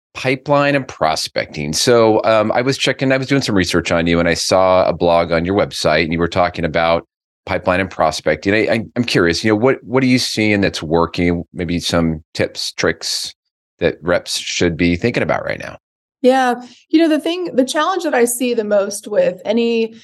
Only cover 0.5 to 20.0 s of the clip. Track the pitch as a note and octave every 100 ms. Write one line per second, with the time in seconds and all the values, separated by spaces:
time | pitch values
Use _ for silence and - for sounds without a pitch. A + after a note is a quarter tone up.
0.5 | C#3+ C#3+ C#3+ C3 - D#2+ D#2 - - -
1.5 | D#2 D2+ D#2 - A#2+ A2+ G#2+ G#2+ A2 G#2+
2.5 | A2+ B2+ C3+ - B2+ C3 C3+ B2+ C#3 C3
3.5 | G2+ F2 F2 D#2 F2 E2+ E2+ E2+ E2 -
4.5 | F#2+ F#2 F#2 - E2 E2+ E2+ E2+ E2+ F2
5.5 | G2 D2+ - D#2+ D#2 E2 E2 E2+ F#2 F2
6.5 | E2+ D#2+ E2 E2 E2 - _ _ _ -
7.5 | F#2 F#2+ F2+ F#2 - D#2+ - D#2+ D#2 G2
8.5 | G#2+ G#2 A2+ G2 B2 B2 B2 E2+ E2+ A2
9.5 | G#2+ C3 - - B2+ C3 B2+ - - G#2+
10.5 | G#2 F#2 - D#2 E2 E2 - F2 F2 -
11.5 | - E2+ F2 - F2 E2 D#2 - - F#2+
12.5 | - - - F2+ - - - - - _
13.5 | _ _ - E2+ - D#2+ F2 - - -
14.5 | - F2+ D#2+ F2 F2 A#2+ B2 F#2 B1 -
15.5 | - - - _ _ _ _ B3+ C4 B3+
16.5 | A#3+ - - _ D#4+ E4 D4+ E4 F4 F4
17.5 | A#3+ B3+ D#4+ D#4+ F#4+ E4 C4 A#3+ - B3+
18.5 | A#3 G#3 G#3 G3+ - - G3+ F3+ F3+ -
19.5 | A3+ A#3 A3+ A3+ -